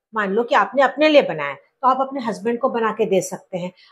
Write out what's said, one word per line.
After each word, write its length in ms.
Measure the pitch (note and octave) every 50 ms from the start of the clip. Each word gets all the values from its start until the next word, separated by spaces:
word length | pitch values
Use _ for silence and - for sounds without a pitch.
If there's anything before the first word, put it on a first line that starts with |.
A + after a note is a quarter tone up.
| _ _ G#3+
मान 180 | G#3+ G#3 F#3+
लो 120 | F#3+ A#3 A#3+
कि 120 | A#3+ C#4+
आपने 260 | A3+ G3 - B3 C#4 C4+
अपने 260 | B3+ C#4 C#4 D#4 D#4
लिए 120 | D4+ C#4 F#3
बनाया 300 | E3+ D#3+ D3+ C#3+ C#3+ C#3
तो 340 | - _ _ _ - C4
आप 100 | B3 B3+ C4
अपने 220 | C4+ C4 C4+ C#4
हस्बैंड 360 | A3+ A#3 G3 F#3+ G3 A#3 A#3+ A#3
को 100 | - A#3
बना 220 | G#3+ A#3 A3+ G#3+
के 140 | G#3+ A3+ G#3+
दे 140 | E3+ F#3+ F3+
सकते 360 | E3+ - F#3 - _ - F#3+
हैं, 140 | E3+ F3+ F#3 - _ _ _